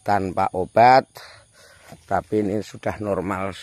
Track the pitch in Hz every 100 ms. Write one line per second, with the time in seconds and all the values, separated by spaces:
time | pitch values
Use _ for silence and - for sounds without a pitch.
0 | - 101 95 87 95 90 90 - 120 131
1 | - - - - _ _ - _ - -
2 | _ 95 - 107 104 104 95 - 107 95
3 | 104 92 90 95 98 92